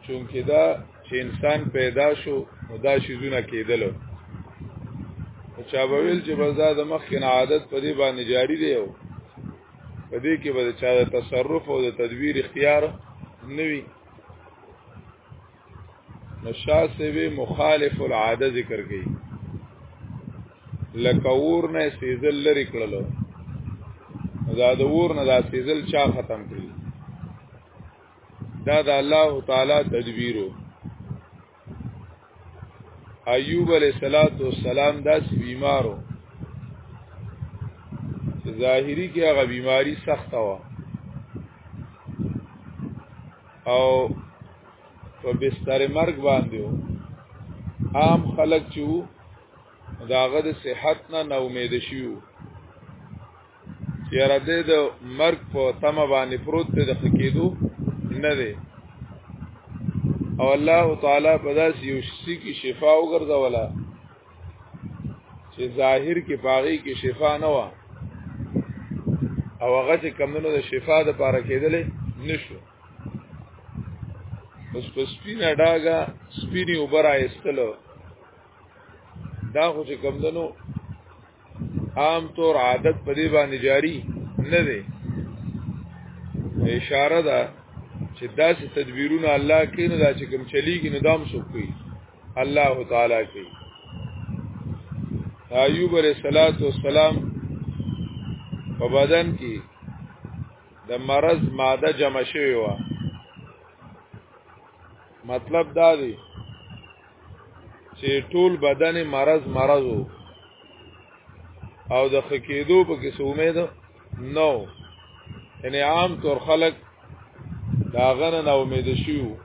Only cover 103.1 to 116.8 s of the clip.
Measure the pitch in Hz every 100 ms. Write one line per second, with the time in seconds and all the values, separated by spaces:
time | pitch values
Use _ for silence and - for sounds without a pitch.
103.1 | - - - - - - - - - -
104.1 | - - - _ - - - - - -
105.1 | - 117 127 120 165 160 139 165 160 131
106.1 | 104 - - - - - - - - -
107.1 | - - - - - - - - - 139
108.1 | 139 131 175 185 175 143 135 160 165 160
109.1 | 139 139 156 135 131 135 143 131 107 -
110.1 | - - - - _ - - - - -
111.1 | - _ - - - - - - 123 135
112.1 | 135 131 139 120 143 147 185 180 151 135
113.1 | - 139 143 160 165 170 - - - -
114.1 | - 127 147 156 127 95 - - - -
115.1 | - - - - - 131 139 143 165 180
116.1 | 165 156 135 131 160 165 -